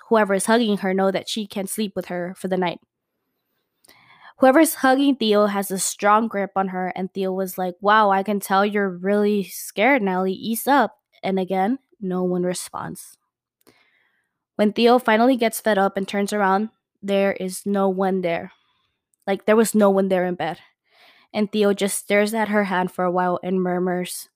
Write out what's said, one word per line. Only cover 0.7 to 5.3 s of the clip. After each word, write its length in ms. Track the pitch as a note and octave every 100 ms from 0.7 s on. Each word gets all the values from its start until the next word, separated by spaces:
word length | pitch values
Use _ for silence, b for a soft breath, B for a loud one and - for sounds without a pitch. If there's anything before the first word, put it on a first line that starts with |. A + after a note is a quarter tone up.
| G3+
her 160 | F#3+ F#3+
know 160 | F#3+
that 180 | F#3 -
she 160 | A3+ G#3
can 220 | G#3 G3
sleep 260 | - G#3 F#3+
with 100 | -
her 280 | F3+ F3 F#3
for 120 | F#3
the 100 | F#3
night. 220 | F3+ - _ _ _ _ _ _ _ _ _ _ B B B B B -
Whoever's 380 | C4 C#4 D#4 -
hugging 400 | C4 C4+ C#4 C4
Theo 300 | A3